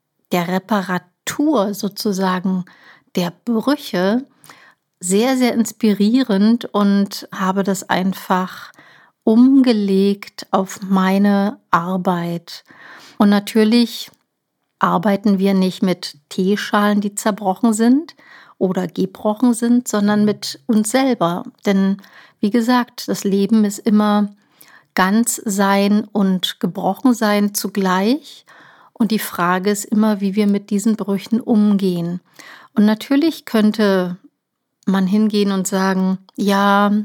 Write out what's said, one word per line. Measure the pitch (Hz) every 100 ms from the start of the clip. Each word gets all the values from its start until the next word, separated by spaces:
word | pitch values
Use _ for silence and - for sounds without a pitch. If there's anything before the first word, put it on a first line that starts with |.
| _ _ -
der | 180 170
Reparatur | 185 - 208 180 180 - _ - - 302 262 202
sozusagen | 202 202 - 220 190 190 185 190 185 180 - - - _
der | - 175 -
Brüche | - 220 262 294 - 190 185 233 277 _ - - - _ _ _
sehr, | 180 196 247 262
sehr | 247
inspirierend | 233 214 - 220 196 208 254 262 196 214 233
und | - 202 202 202 196 - -
habe | 180 190 196
das | 196 190 -
einfach | 180 190 185 - 185 185 - - - - - _ _
umgelegt | - 220 254 269 254 220 202 190 196 202 - - -
auf | 190 190 -
meine | 190 190 190 196 202 202 202 285 _
Arbeit. | 170 170 190 180 175 170 170 165 - - - - - - -
Und | 208
natürlich | 202 202 226 214 240 233 - - _ _ _ _ _ _ -
arbeiten | 196 180 202 196 208 196
wir | 196
nicht | 190 185 -
mit | 185 175 - - -
Teeschalen, | - 185 202 - 208 208 208
die | 202
zerbrochen | 202 220 202 202 185 233
sind | 214 233 269 339 - - - - -
oder | 185 185 180
gebrochen | 185 190 - 214 214 247
sind, | 233 240 240 247
sondern | 208 202 208
mit | 208 202 - - -
uns | 220 214
selber. | 262 269 240 170 175 - -
Denn | - 196 196 196 - - - _
wie | 208
gesagt, | 240 226 247 240 - -
das | -
Leben | 202 196 196 220
ist | 208 208
immer | - 208 214 208 202 - _ _ - - _
Ganzsein | - 185 214 233 - 226 196 196 196 202 208 220
und | 202 196 185 - -
Gebrochensein | 180 180 180 196 254 240 214 208 208
zugleich. | 208 196 202 190 185 202 294 - - _ - - - -
Und | - 208
die | 214
Frage | - - 175 185 196
ist | 208
immer, | - 214 214 202
wie | 196
wir | 196 202
mit | 202 202
diesen | 202 226 214
Brüchen | 196 196 - 226
umgehen. | - 226 208 202 196 175 170 180 _ - - - -
Und | -
natürlich | 208 220 - 277 320 -
könnte | - 226 214 208 202 190 180 180 - _ _ _ _ _ -
man | 190 185
hingehen | 208 214 208 202
und | 190 185
sagen, | 196 190 190 190 190 _ -
„Ja, | 196 196 202 202 202 208